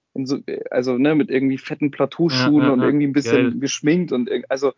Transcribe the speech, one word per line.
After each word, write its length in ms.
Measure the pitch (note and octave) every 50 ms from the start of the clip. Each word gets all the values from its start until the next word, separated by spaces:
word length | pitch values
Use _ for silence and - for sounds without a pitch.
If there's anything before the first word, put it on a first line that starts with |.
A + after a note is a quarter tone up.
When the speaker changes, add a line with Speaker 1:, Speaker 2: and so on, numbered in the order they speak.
| _ _ -
Speaker 1:
in 100 | - C3
so, 120 | B2+ C#3 - - - - - - -
also, 260 | - C3 B2+ C3 B2
ne, 200 | A#2+ C3+ D3+ D#3+
mit 120 | D3+ C3+ -
irgendwie 300 | - C3+ C3+ C3+ C3+ C3
fetten 320 | - - D3+ - D3+ C#3+
Plateauschuhen 680 | C#3 - C#3 C3+ - - E3+ E3 C3 B2+ B2+ C#3+ D3 D3
Speaker 2:
Ja, 60 | C3 C#3+
ja, 40 |
Speaker 1:
und 80 | C3+ B2
Speaker 2:
ja. 60 | B2+
Speaker 1:
irgendwie 200 | B2+ C#3 D3 D3
ein 60 | C#3
bisschen 380 | C3 D3 B2+ A#2 A#2+ A#2+ A#2+ A#2+
Speaker 2:
Geil. 80 | A#2+ A#2+
Speaker 1:
geschminkt 540 | C3+ C3+ - - - D3 E3 F3+ F3 C#3
und 160 | C3 B2 A#2+ A2+
irg-, 180 | - B2 A#2+ -
also 240 | C3+ C3+ C#3 C3+ -